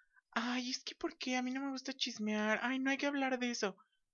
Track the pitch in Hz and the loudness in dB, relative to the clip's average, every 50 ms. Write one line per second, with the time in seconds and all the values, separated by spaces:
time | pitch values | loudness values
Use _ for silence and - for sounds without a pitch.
0 | _ _ _ _ _ _ - 233 233 247 247 254 247 247 262 - - - - - | _ _ _ _ _ _ -2 -2 0 0 0 0 0 -2 -4 -4 -6 -8 -10 -6
1 | - 330 - - - 254 254 254 247 254 254 269 277 277 269 254 262 269 262 - | -6 -6 -4 -4 -4 -2 0 0 0 0 -2 -2 -2 -4 -4 -4 -6 -6 -4 -4
2 | - 254 233 - 214 214 214 214 214 214 220 - 233 247 262 269 262 269 277 269 | -4 -4 -2 -2 -2 0 2 2 2 2 2 2 2 0 0 2 2 2 2 2
3 | 285 285 285 277 269 262 262 247 247 240 240 - 220 190 185 - - _ _ _ | 2 0 2 2 2 2 2 2 0 0 0 0 0 -2 -2 -4 -14 _ _ _
4 | _ _ | _ _